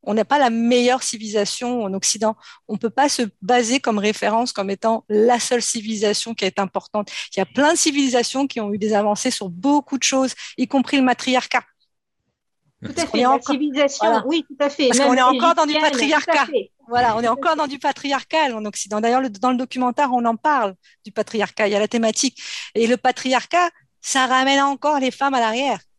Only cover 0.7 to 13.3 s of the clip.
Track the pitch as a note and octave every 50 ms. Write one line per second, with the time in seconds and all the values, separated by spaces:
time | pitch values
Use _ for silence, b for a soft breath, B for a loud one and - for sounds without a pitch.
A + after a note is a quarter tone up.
0.7 | B3 B3 A#3+ B3 B3+ C4 - - - G#3+ A3 G#3+ G3+ G#3+ G3+ G3+ - - B3 A#3+
1.7 | B3 A#3+ G#3+ G3 F#3+ F#3+ - - - G#3 A3 G#3+ A3 B B B B B B -
2.7 | G#3+ - - A3+ - - C#4+ D4 - - A#3+ G3+ _ _ F#3+ F#3 B3+ B3 A#3 G#3+
3.7 | B3 C#4 - C#4+ A3 G#3 G3 G#3 G#3+ - G#3 G3+ G#3+ A3+ B3 B3 - - G3 G3
4.7 | G3 - - A3+ A3+ A3 _ - G#3+ G#3 A3 A#3+ A#3+ A#3 - - B3+ A#3+ - -
5.7 | - A#3 G#3 A3 A3 G3+ G#3+ G#3 G#3 - - A#3 A3+ - G#3 F#3 - - G3 F#3
6.7 | - G3 - - - G#3 G3+ B B B B B - G3 F#3+ - - B3 C#4+ D4+
7.7 | E4+ - - D#4 C#4 C#4+ C#4 C4 A#3 A#3+ A#3 - - C4 C#4+ C4 - A#3+ G#3+ G3+
8.7 | G3+ G3+ G3+ G#3+ G#3+ G3+ G#3 G#3 G#3 - - B3+ A#3+ - G#3 F#3 E3+ F3 F#3 C#4
9.7 | C#4+ D4 C#4 - C#4 B3 - - C4+ C4 C4 B3 - B B B B - B3+ -
10.7 | - C4+ B3 - - C#4 C4 B3+ A#3+ - - C4 B3+ B3+ - - - B3 - _
11.7 | _ _ _ _ _ _ _ _ _ _ _ _ _ _ _ _ _ _ _ _
12.7 | _ _ - D4+ - F4 E4 - - A3+ B3 B3+